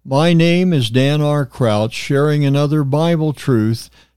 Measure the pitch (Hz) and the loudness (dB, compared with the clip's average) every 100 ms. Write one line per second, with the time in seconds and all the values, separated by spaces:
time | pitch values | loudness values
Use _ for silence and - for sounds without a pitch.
0 | 135 135 170 170 170 175 185 156 113 123 | -4 0 2 2 2 2 0 0 0 0
1 | 139 151 147 147 135 - 120 104 110 - | 0 0 0 -2 -4 -2 0 0 -2 -4
2 | - 139 151 147 139 139 147 151 139 143 | -2 0 0 0 0 0 0 0 0 0
3 | 165 165 156 139 - 117 110 117 - _ | 0 0 -2 -4 0 0 0 -2 -8 _
4 | _ | _